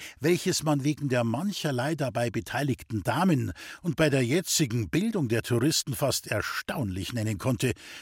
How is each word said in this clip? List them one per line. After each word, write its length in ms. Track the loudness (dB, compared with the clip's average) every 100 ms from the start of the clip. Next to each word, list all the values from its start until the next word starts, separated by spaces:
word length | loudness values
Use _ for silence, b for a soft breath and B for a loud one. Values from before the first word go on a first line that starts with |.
| B B
welches 420 | 2 2 2 0
man 220 | 2 2
wegen 260 | 2 0 0
der 140 | 0
mancherlei 720 | 2 0 -2 -2 -2 0 0 -2
dabei 340 | -2 0 -2
beteiligten 720 | -2 -4 -2 0 -2 -2 -4
Damen 500 | 0 2 4 4 0 -6 B B
und 140 | -4 2
bei 160 | 4
der 120 | 4
jetzigen 680 | 2 2 2 2 2 0 0
Bildung 360 | 0 0 0 0
der 140 | 0
Touristen 540 | 2 2 4 2 0 -2
fast 320 | 0 -2 -2
erstaunlich 840 | -2 -2 -4 -6 -4 -2 -2 -4
nennen 260 | -2 -2 -2
konnte, 340 | 0 0 0 -2 B B